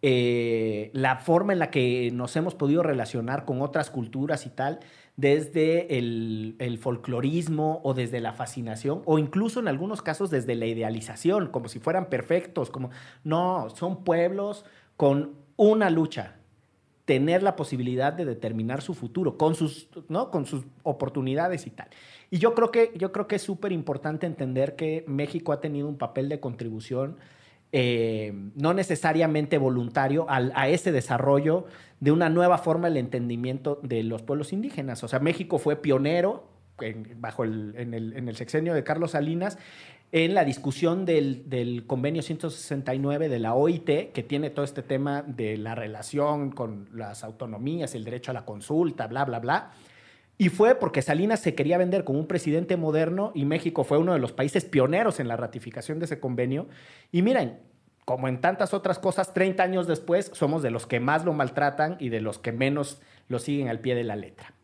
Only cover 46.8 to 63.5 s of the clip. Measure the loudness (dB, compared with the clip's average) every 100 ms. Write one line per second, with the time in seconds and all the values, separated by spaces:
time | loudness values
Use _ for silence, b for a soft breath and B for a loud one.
46.8 | -14 -12 -12 -12 -14 -12 -12 -8 -6 -4
47.8 | -6 -8 -8 -8 -8 -8 -8 -14 -2 0
48.8 | 0 0 -6 -2 -2 -2 0 -2 -2 B
49.8 | B B B B B _ 2 6 6 6
50.8 | 2 0 0 2 2 2 0 0 2 2
51.8 | 2 2 0 -2 0 -2 0 0 0 0
52.8 | 2 2 2 0 -2 -2 0 0 0 0
53.8 | 2 4 4 2 0 0 0 0 2 2
54.8 | 4 4 2 0 -2 -2 -4 -8 -12 -12
55.8 | -8 -6 -4 -4 -4 -2 0 -2 -4 B
56.8 | B B B 2 4 4 0 -4 -20 _
57.8 | _ _ -4 -2 0 2 0 2 0 0
58.8 | 0 0 0 0 -2 2 2 4 2 2
59.8 | 0 -2 2 0 0 0 0 2 0 -2
60.8 | -2 -2 2 2 2 0 0 2 0 2
61.8 | -2 -2 -4 -2 -4 -4 -6 0 0 0
62.8 | -4 -8 b b b -6 -2